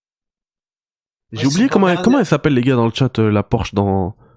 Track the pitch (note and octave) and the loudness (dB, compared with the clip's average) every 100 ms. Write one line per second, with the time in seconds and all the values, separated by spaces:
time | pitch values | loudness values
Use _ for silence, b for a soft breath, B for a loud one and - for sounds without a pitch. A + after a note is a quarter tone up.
0 | _ _ _ _ _ _ _ _ _ _ | _ _ _ _ _ _ _ _ _ _
1 | _ _ - G#2+ C3 E3 C4 - F#3+ F3+ | _ _ -16 -6 -2 0 2 2 2 2
2 | F3+ C#4 F#3+ D3+ D#3 B2+ B2 B2+ A#2 - | 2 2 0 0 0 0 0 0 0 0
3 | C3 - A2 G#2 - A#2 - G2+ G2+ G2 | -2 0 0 0 -2 -4 -4 -2 -2 -2
4 | F2 - b | -4 -8 b